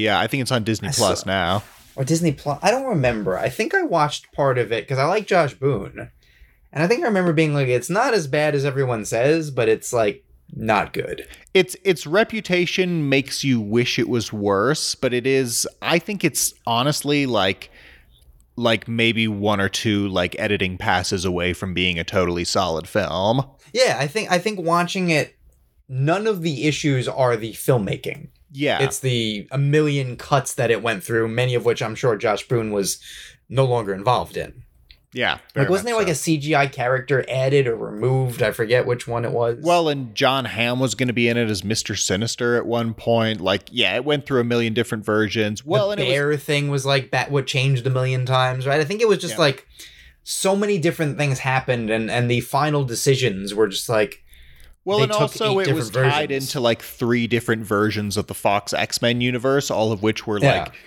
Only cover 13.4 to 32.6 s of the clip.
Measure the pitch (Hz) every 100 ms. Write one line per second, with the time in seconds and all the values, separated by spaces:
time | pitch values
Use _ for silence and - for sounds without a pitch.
13.4 | 143 123 104 113 120 - 123 120 104 107
14.4 | 101 98 113 151 - - 127 123 127 135
15.4 | 127 117 - - 107 165 - 208 170 -
16.4 | - - - 117 135 147 139 147 139 113
17.4 | 95 98 - - - - _ _ _ -
18.4 | _ - 117 113 - 117 113 110 113 104
19.4 | 101 104 98 - 113 101 101 92 90 -
20.4 | 104 101 95 90 101 92 92 101 90 87
21.4 | 87 85 98 87 90 85 82 98 90 87
22.4 | 87 - 92 80 80 110 85 80 98 123
23.4 | 135 - - 226 254 120 143 214 202 180
24.4 | 185 208 165 170 175 196 180 156 127 _
25.4 | _ _ _ _ - 131 139 180 220 202
26.4 | 165 143 151 139 156 135 117 - 127 120
27.4 | 110 101 - 127 95 - - - - _
28.4 | _ 135 143 104 135 - 131 123 110 107
29.4 | - 135 143 147 151 143 131 120 - 143
30.4 | 135 - 117 113 113 107 - 117 113 113
31.4 | 127 123 110 113 117 110 135 107 113 104
32.4 | - 123